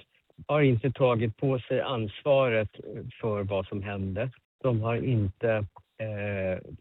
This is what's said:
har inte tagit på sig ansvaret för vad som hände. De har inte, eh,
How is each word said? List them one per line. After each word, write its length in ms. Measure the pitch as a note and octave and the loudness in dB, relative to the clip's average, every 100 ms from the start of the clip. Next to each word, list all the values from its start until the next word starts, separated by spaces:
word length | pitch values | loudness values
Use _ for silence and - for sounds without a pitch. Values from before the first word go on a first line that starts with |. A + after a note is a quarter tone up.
| _ _ _ - - | _ _ _ -16 -2
har 140 | D3 | 4
inte 300 | C#3+ A#2 C3+ | 4 4 0
tagit 460 | A#2+ C3 A#2 A2+ - | 2 2 4 0 0
på 220 | C#3 C3 | 0 0
sig 220 | - C3 | 0 -2
ansvaret 880 | - B2 G#2+ - D3+ C3+ C3 A2 G#2 - - A2+ A2 - | 0 -4 -6 -4 2 4 4 2 -2 -8 -14 -12 -12 -6
för 220 | A#2 G#2 | -4 -2
vad 240 | G2 G2 F#2+ | -2 -2 -4
som 160 | G#2 | -6
hände. 460 | G2 G2+ G2 F#2+ B2+ - _ _ | -6 -4 -4 -2 -4 -6 _ _
De 180 | C3+ A2+ | 0 0
har 140 | A2+ A#2 | 0 -2
inte, 720 | C3 A#2 G2+ - A#2 A2 G2+ - _ - | 0 0 0 0 0 0 -2 -10 _ -10
eh, 600 | A2 G#2 G2+ G2 F#2+ F2+ - D2+ | -8 -6 -4 -2 -2 -4 -8 -10